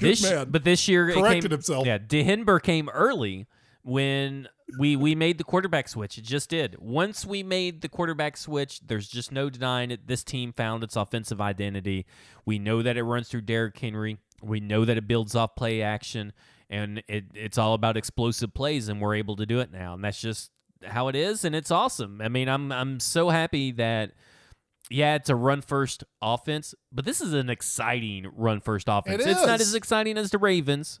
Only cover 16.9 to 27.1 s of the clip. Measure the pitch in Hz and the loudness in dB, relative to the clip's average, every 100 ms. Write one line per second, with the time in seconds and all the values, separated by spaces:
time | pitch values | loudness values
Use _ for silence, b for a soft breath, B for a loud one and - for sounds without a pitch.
16.9 | 104 - 107 95 104 110 120 110 110 113 | -8 -6 -6 -6 -10 -4 2 2 2 2
17.9 | 110 - - 117 113 110 - 143 151 107 | 0 -2 -2 0 0 -4 -2 -2 -2 -4
18.9 | 104 104 107 104 101 107 120 123 92 90 | -2 0 0 -2 -4 -2 0 -2 -6 -10
19.9 | 87 101 98 113 107 - _ _ _ 95 | -6 -6 -4 -6 -8 -10 _ _ _ -8
20.9 | 113 131 135 180 214 175 156 151 170 247 | -4 -2 0 0 0 -2 -2 2 2 2
21.9 | - 104 101 110 127 131 139 139 127 131 | -2 -8 -6 -2 0 0 0 -2 -2 -2
22.9 | 131 - 165 170 165 131 151 135 117 113 | -2 0 4 4 4 2 0 -2 0 0
23.9 | 113 107 b b b b b _ _ - | 0 -4 b b b b b _ _ -6
24.9 | 131 147 151 143 123 127 143 - 139 131 | 0 2 2 2 2 2 2 0 -2 -2
25.9 | - - _ 110 120 - 151 - - _ | -4 -14 _ -2 -2 -2 -6 -8 -16 _
26.9 | 127 147 | -6 -4